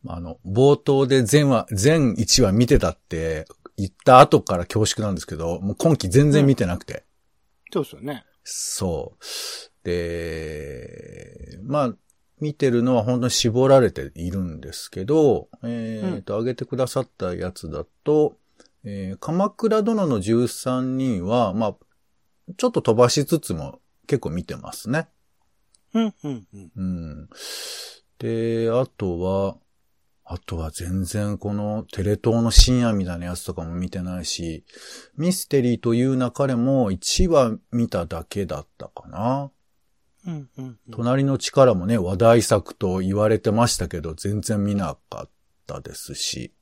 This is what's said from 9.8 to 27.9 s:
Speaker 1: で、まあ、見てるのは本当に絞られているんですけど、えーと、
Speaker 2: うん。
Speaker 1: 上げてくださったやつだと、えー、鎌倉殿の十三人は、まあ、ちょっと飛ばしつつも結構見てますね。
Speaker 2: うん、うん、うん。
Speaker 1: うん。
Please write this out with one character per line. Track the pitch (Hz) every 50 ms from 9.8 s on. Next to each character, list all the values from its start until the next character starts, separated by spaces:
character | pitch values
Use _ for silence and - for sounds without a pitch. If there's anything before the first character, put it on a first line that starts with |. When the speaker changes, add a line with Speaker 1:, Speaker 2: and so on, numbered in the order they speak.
| _
Speaker 1:
で、 | 87 87 87 85 85 85 85 85 82 80 80 80 78 78 76 73 71 69 62 - - 50 50 50 - - 50 50 - - - - - - 92
ま | 98 - 139 147 135
あ、 | 120 101 _ _ _ _ _ _ _ _ _
見 | 151 151
て | 147 _ 147 131
る | 120 120
の | 117 127 127
は | 120 104
本 | 123 123 123
当 | 123 123
に |
絞 | - - - 120 107 123 131 135
ら | 135 135
れ | 120 95
て | - 65 67 69 _
い | 80 82 90
る | 90 98
ん | 92 87 78 71
で | 67 71 -
す | - - -
け | - 92 92
ど、 | 110 147 160 156 139 104 76 - _ - _
え | - 117 117 117 113 113 113 110 196
ー | 185 170 113
と、 | - - 104
Speaker 2:
う |
ん。 | 110
Speaker 1:
上 | 117 127
げ | 123
て | - 127
く | - -
だ | 123 131
さ | 120 - 143
っ | 123
た | _ _ - 92 90 90
や | 87 90 90
つ | 90 - - 80
だ | 76 73 73 _ _ _ _
と、 | 151 151 151 151 - - _ _ _ _ _ - _ _ _
え | - 104 101 98 95 92 95
ー、 | -
鎌 | - - 160 180 196 208
倉 | - - - 220 220 220
殿 | 208 220 226 214 190
の | 156 127 104
十 | 90 104 113 120 123 117
三 | - - - 131 127 127 127 131 131
人 | 131 131 131 113 92 87
は、 | 98 117 123 117 101
ま | 92 107 113
あ、 | 104 - _ _ _ _ _ _ _ _ _ _ _ _ _ _ - 180
ち | - -
ょ | 247
っ |
と | 240 151
飛 | - - 110 113
ば | 123 120
し | - 147 143
つ | - 170 156
つ | - -
も | 92 78 71 67 - _ _ _ _ _ _
結 | - 143 131
構 | - 78
見 | 80 90
て | - - 73
ま | - - -
す | - - - 107
ね。 | 127 160 165 _ _ _ _ _ _ _ _ _ _ _ _ _ _ _ _ _
Speaker 2:
う | - 220
ん、 | 226 214 - _ -
う | 147
ん、 | 135 117 92 _ -
う | 101
ん。 | 95 80 _
Speaker 1:
う | -
ん。 | 92 92 90 85 82 78 73 71 76 - - - - - - - - - - - - -